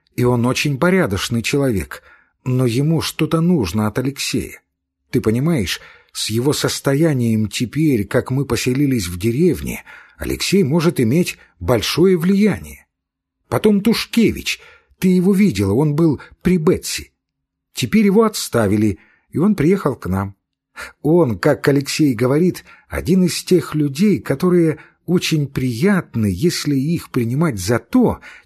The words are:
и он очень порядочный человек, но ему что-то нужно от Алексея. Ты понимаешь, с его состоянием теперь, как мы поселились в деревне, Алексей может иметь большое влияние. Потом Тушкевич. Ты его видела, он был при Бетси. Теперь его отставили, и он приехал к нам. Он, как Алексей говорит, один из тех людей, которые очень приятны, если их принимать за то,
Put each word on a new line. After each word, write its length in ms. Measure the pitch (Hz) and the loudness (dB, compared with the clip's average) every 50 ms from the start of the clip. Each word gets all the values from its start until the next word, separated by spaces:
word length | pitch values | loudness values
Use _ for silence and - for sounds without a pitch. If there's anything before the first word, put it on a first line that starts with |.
| _ _ _ | _ _ _
и 80 | - | -2
он 240 | 123 123 127 120 117 | 0 2 2 2 0
очень 320 | 127 127 - - 151 139 123 | 0 0 -2 -2 -4 -2 0
порядочный 640 | 160 180 185 190 165 107 98 90 - - 117 117 | 0 2 2 2 0 0 -2 -4 -4 -4 -4 -4
человек, 640 | 104 - - 139 139 131 110 92 78 - - - - - - _ _ _ _ _ _ | -2 -2 -2 0 0 0 -2 -2 -4 -6 -12 -18 -20 -20 -20 _ _ _ _ _ _
но 220 | 131 127 127 131 | -2 0 0 0
ему 340 | 123 110 131 143 160 165 147 | 0 0 0 0 0 0 0
что-то 400 | - - - - 156 156 160 160 | -2 -4 -4 -4 -2 -2 0 0
нужно 480 | 165 175 180 151 104 85 85 107 107 107 | 2 2 2 2 0 -2 -2 -2 -2 -2
от 100 | 104 135 | -2 -2
Алексея. 640 | 123 139 135 - - - - - - - - - _ _ _ _ _ _ _ _ _ _ | -4 -4 -6 -6 -6 -4 -4 -4 -6 -6 -12 -18 _ _ _ _ _ _ _ _ _ _
Ты 100 | - 127 | -4 -2
понимаешь, 600 | - 113 110 123 139 170 175 131 95 - - - - - - _ _ _ | 0 0 0 0 0 0 0 0 -2 -4 -6 -8 -12 -18 -20 _ _ _
с 180 | - - - - | -12 -10 -8 -4
его 220 | 107 113 123 151 | -4 0 0 0
состоянием 960 | 131 - - 123 - - - 143 139 143 165 165 143 127 120 117 110 110 110 101 | 0 0 -2 -4 -4 -4 -2 0 0 2 2 2 2 0 0 2 2 0 0 -2
теперь, 580 | - - 127 101 - 143 160 156 131 107 101 | -4 -6 -6 -4 -2 0 0 2 2 0 0
как 240 | - - 127 110 - | 0 -2 -2 0 0
мы 140 | 131 139 139 | -2 -4 -2
поселились 640 | - 120 110 - 127 127 135 147 135 131 117 90 87 | -2 -4 -2 -2 -2 0 0 0 0 0 -2 -2 -4
в 100 | 90 87 | -6 -4
деревне, 640 | 101 117 117 139 180 175 135 78 69 62 - - - - - - - - _ - | -2 -2 0 2 2 2 0 -2 -4 -8 -10 -10 -14 -18 -20 -20 -20 -20 _ -8
Алексей 440 | - 64 67 - - - 180 202 | -6 -6 -4 -4 -2 0 2 2
может 380 | 185 123 147 175 147 175 - - | 2 2 0 0 0 0 0 0
иметь 360 | 123 107 131 175 175 - - - - _ _ _ | 0 2 2 0 0 -2 -6 -12 -20 _ _ _
большое 580 | 87 90 127 110 - - - 151 175 196 185 | -2 0 0 0 0 -2 0 2 4 4 4
влияние. 680 | 170 160 185 202 196 208 202 139 82 78 73 - - _ _ _ _ _ _ _ _ _ _ _ _ _ _ | 2 2 2 2 4 2 2 0 -2 -8 -14 -20 -20 _ _ _ _ _ _ _ _ _ _ _ _ _ _
Потом 320 | - - - 220 208 202 | -2 0 2 2 2 2
Тушкевич. 800 | 196 240 208 - - - - 233 220 139 - - - - - - - - - _ _ _ _ _ | 2 0 0 0 -4 -2 0 2 2 2 0 -2 -6 -8 -10 -10 -12 -20 -20 _ _ _ _ _
Ты 80 | - 185 | 0 2
его 260 | 180 180 175 196 202 | 2 4 4 2 4
видела, 380 | 185 214 180 107 92 101 95 | 4 2 2 2 0 0 2
он 240 | 101 123 156 151 147 | 2 2 2 0 2
был 240 | 151 170 160 127 - - - - _ | 2 2 2 0 -2 -6 -14 -20 _
при 160 | - 175 185 175 | 0 0 0 2
Бетси. 540 | 156 180 135 - - - - - - - _ _ _ _ _ _ _ _ _ _ _ _ _ | 2 2 0 0 -2 -6 -8 -10 -10 -14 _ _ _ _ _ _ _ _ _ _ _ _ _
Теперь 320 | - 131 113 - 220 214 | -6 -2 0 2 2 4
его 160 | 202 185 226 | 4 4 4
отставили, 760 | 226 214 214 - - - - 120 107 95 104 107 110 107 98 - _ _ _ _ _ _ | 2 2 0 -4 -8 -2 0 0 2 2 2 2 2 0 -2 -4 _ _ _ _ _ _
и 80 | - 131 | -4 0
он 180 | 165 214 202 | 0 0 2
приехал 400 | - - 165 196 190 - 143 120 | 2 2 2 2 2 0 -2 -4
к 100 | - - | -4 -6
нам. 300 | 87 92 95 101 101 101 _ _ _ _ _ _ _ _ - - - - _ | -4 -4 -4 -4 -6 -10 _ _ _ _ _ _ _ _ -18 -16 -16 -14 _
Он, 360 | - 143 165 180 160 123 107 90 | 0 2 2 2 2 2 -2 0
как 280 | - 156 135 - - | 0 0 0 2 2
Алексей 480 | 147 139 143 139 - - - 156 143 120 | 2 2 2 0 -2 -2 0 0 0 2
говорит, 500 | 107 123 127 139 151 185 180 - - - - - - _ _ | 0 0 0 2 2 2 0 -2 -4 -12 -20 -20 -20 _ _
один 360 | - - 73 131 185 185 180 | -10 -6 -2 0 2 2 2
из 180 | 165 - - | 0 -2 -6
тех 320 | - - 185 165 135 - - | 0 2 2 2 2 0 -2
людей, 460 | 151 147 143 135 139 208 214 180 113 | -2 -2 -2 0 0 2 2 2 0
которые 580 | - - 147 139 185 180 180 180 165 160 139 - - _ _ _ _ | -2 -4 -4 -2 0 2 2 2 2 0 -2 -4 -10 _ _ _ _
очень 400 | - 180 180 - - 165 151 143 | -2 -2 -2 0 0 -2 -2 -2
приятны, 800 | - - 135 131 127 117 110 156 202 208 180 - - - 117 107 | -4 -4 -4 -4 -4 -2 0 0 0 0 0 -2 -4 -2 0 0
если 480 | 101 92 87 143 175 - - - 147 143 | 0 0 0 0 -2 -2 -2 -2 -2 -2
их 360 | 135 131 156 175 143 - - | 0 0 -2 -2 -4 -6 -4
принимать 480 | - 127 117 113 123 143 175 160 120 98 | -4 -2 -2 0 0 0 0 0 -2 -4
за 200 | 87 98 120 113 | -2 -2 -2 -2
то, 420 | - _ - 254 233 147 - - - - - - _ | -2 _ 2 2 2 2 0 -4 -10 -18 -20 -20 _